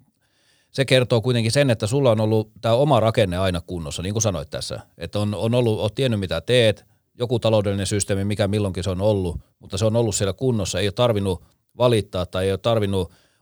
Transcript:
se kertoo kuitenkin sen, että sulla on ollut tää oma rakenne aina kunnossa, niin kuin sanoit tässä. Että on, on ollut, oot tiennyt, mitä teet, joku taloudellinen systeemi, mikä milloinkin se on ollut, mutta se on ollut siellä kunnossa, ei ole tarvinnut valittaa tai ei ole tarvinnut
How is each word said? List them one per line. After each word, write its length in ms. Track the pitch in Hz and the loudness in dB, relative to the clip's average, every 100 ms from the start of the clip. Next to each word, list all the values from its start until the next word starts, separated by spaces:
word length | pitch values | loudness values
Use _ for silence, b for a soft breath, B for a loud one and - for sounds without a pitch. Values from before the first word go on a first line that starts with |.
| _ _ _ _ _ _ _ - | _ _ _ _ _ _ _ -4
se 100 | 131 | 2
kertoo 360 | 131 123 117 | 2 2 0
kuitenkin 300 | 120 120 113 | 0 0 0
sen, 180 | 143 139 | 2 2
että 180 | 113 104 | 0 0
sulla 240 | 139 131 | 2 2
on 100 | 110 | 2
ollut 300 | 110 110 - - | 2 0 -2 -6
tää 140 | 117 117 | 0 2
oma 240 | 156 120 | 4 4
rakenne 380 | 110 113 98 87 | 4 2 0 0
aina 240 | 95 87 | 0 -2
kunnossa, 400 | - 87 73 - | -6 -10 -8 -8
niin 120 | 90 | -4
kuin 80 | 107 | -2
sanoit 280 | 107 82 71 | -2 -2 -8
tässä. 300 | 60 - - - - | -10 -10 -12 -14 -14
Että 220 | 85 104 | -8 -4
on, 160 | 104 95 | -2 -2
on 180 | 113 | 0
ollut, 260 | 123 117 104 | 0 0 0
oot 160 | 107 - | -2 -2
tiennyt, 240 | 131 107 | -2 -2
mitä 220 | 92 82 | -4 -6
teet, 440 | - 123 110 101 _ _ _ - | 0 4 4 2 _ _ _ -8
joku 200 | 120 120 | -4 0
taloudellinen 480 | 110 110 101 98 95 | 2 2 0 -2 -2
systeemi, 360 | 104 - 98 | -2 -2 -2
mikä 240 | 101 104 101 | -2 0 0
milloinkin 360 | 104 101 90 | 0 -2 -4
se 60 | 92 | -4
on 120 | 90 | 0
ollut, 380 | 104 101 87 80 - _ | 2 2 0 -6 -12 _
mutta 180 | 90 98 | -10 -2
se 80 | 110 | 0
on 100 | 117 | 2
ollut 200 | 113 - | 0 0
siellä 180 | 98 | -2
kunnossa, 460 | - 131 110 90 - | 0 0 0 -2 -2
ei 80 | 101 | -2
ole 40 | |
tarvinnut 520 | 107 123 104 98 90 b b _ - | 2 2 2 0 -4 b b _ 0
valittaa 480 | 123 113 - 92 87 | 2 2 0 -6 -4
tai 200 | 92 95 | -2 -2
ei 60 | |
ole 60 | 95 | -2
tarvinnut 540 | 117 113 101 98 92 b b b | 0 0 0 -2 -4 b b b